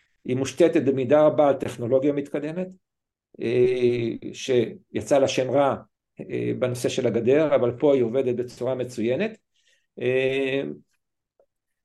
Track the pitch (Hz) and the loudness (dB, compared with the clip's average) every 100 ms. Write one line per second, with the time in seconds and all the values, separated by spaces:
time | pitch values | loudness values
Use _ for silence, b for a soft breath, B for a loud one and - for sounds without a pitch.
0 | _ _ - 131 131 - 165 160 131 131 | _ _ -4 -4 -4 2 4 4 2 0
1 | 127 147 151 147 147 139 - 123 117 131 | 2 6 6 4 2 2 -4 -6 0 2
2 | 143 143 143 151 147 170 185 185 _ _ | 2 -2 -4 -6 -6 -8 -10 -12 _ _
3 | _ _ _ - 113 123 123 123 123 120 | _ _ _ -8 -2 2 2 2 0 0
4 | 117 - - - - 123 110 - _ 107 | -4 -6 -12 -12 0 0 0 -6 _ -8
5 | - 143 127 - 127 135 143 117 - _ | 0 2 2 0 0 2 2 -2 -8 _
6 | _ - - 123 120 117 123 123 131 - | _ -18 -10 -6 -4 -2 -4 -2 -4 -2
7 | 120 110 107 143 151 135 120 120 151 135 | -2 0 2 2 4 2 0 0 2 2
8 | 117 127 127 123 123 - 123 127 123 117 | 2 0 -2 -2 -6 -6 -6 -4 -6 -4
9 | 113 131 220 220 _ _ _ _ _ - | -4 -2 -4 -8 _ _ _ _ _ -6
10 | 123 127 131 135 135 139 147 147 _ _ | -2 0 0 -2 -2 -2 -6 -12 _ _
11 | _ _ _ _ _ _ _ _ | _ _ _ _ _ _ _ _